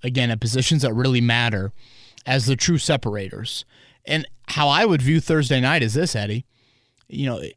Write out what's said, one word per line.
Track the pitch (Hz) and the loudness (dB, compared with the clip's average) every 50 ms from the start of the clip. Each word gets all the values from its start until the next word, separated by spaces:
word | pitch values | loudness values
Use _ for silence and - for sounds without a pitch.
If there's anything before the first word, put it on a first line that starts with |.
again, | - 127 123 135 123 120 | -6 -4 -2 0 0 0
at | 113 107 | 0 -2
positions | - 110 113 127 123 - 160 151 | -2 -2 0 0 0 2 2 2
that | 131 123 110 | 2 0 0
really | 117 127 135 127 120 | 0 2 2 2 2
matter | 120 120 117 120 120 117 107 95 95 104 - - - - - - - - _ - - | 2 2 2 2 2 0 0 -2 -4 -6 -8 -12 -18 -20 -20 -20 -20 -20 _ -12 -4
as | 131 131 139 113 | -2 0 0 2
the | 131 135 | 0 0
true | 117 - - 170 147 | 0 2 2 0 2
separators. | - - 151 127 - 113 104 104 98 95 104 - 117 113 - - - _ _ _ - _ _ _ _ | 2 0 0 0 -2 -4 -6 -6 -6 -8 -10 -10 -10 -10 -10 -10 -12 _ _ _ -20 _ _ _ _
And | - 147 156 - - - - - | -4 -4 -4 -4 -6 -12 -16 -12
how | - - 151 147 143 | -6 -2 0 2 2
I | 139 170 233 | 4 4 4
would | 214 175 147 123 | 4 2 2 2
view | 135 160 160 | 2 2 2
Thursday | - - 160 156 143 120 139 131 | 2 2 2 2 2 2 2 2
night | 123 135 160 165 120 | 2 2 2 2 0
is | 110 104 | 0 0
this, | 147 180 165 - | 0 0 0 -2
Eddie. | 110 101 101 104 123 - _ _ _ _ _ _ _ _ _ _ _ _ | -2 -4 -4 -4 -6 -6 _ _ _ _ _ _ _ _ _ _ _ _
You | - - - 139 | -12 -8 -4 -4
know, | 127 117 80 71 65 - | -4 -4 -6 -8 -12 -14